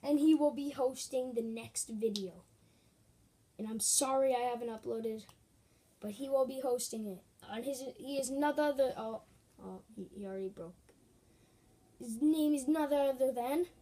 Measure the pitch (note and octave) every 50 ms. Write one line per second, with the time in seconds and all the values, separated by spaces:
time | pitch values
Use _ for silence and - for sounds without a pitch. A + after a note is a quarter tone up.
0 | - C#4+ D4 C#4+ C#4+ D#4 D#4 C#4+ D4 D4 A#3+ C#4+ C#4 C#4+ - C#4 C4 B3+ C4 -
1 | - - - C4 B3+ B3+ A#3+ A#3 A3+ A3+ A3+ A3+ A3+ - - - - - A3+ G#3
2 | A3 A3 G3+ G#3 F#3+ F#3 F3 - - _ _ _ _ _ _ _ _ _ _ _
3 | _ _ _ _ _ _ _ _ _ _ _ - A3 G#3+ A3 A3 - - - -
4 | C#4 C4 C4+ C4+ C4+ C4+ B3+ B3 A#3+ B3 A#3+ A#3 A#3+ A#3 A3+ A3 - A#3+ A#3 A3+
5 | A3 A3+ A3 A3 G#3 - - _ _ _ _ _ _ _ _ _ _ _ _ _
6 | - G#3+ G#3 B3 C#4 C4+ C4+ C4+ C4 B3 C4+ C4 B3+ C4+ A#3+ B3+ - - - A3
7 | G#3+ G#3 F#3 F3+ - _ _ _ - - G3+ A3+ A#3+ C4+ C#4 B3 C4+ C4 - -
8 | A#3+ C4 C#4+ C4+ C4+ A#3 C4+ C#4 D4 D4 C#4+ D4 D4+ D4 C#4 C4 C4+ B3+ A#3 -
9 | A3 A3 A3 A3 - - - _ _ _ _ - - F#3 F#3 F3+ - _ A3 G#3+
10 | F#3+ F3+ - - G3+ F#3+ F#3+ F#3+ F#3+ F#3+ G3 - E3+ E3+ F3+ - _ _ - _
11 | _ _ _ _ _ _ _ _ _ _ _ _ _ _ _ _ _ _ _ _
12 | A#3+ A#3 A3 A3+ C#4+ D4+ D#4+ D#4+ D4+ D4+ D4+ C#4 B3+ C4 D#4 D#4+ D4+ C#4 D4 C#4+
13 | C#4 C4+ C4 B3+ C4 C4 B3 B3 A#3+ B3+ C#4+ E4 F4+ F4 - -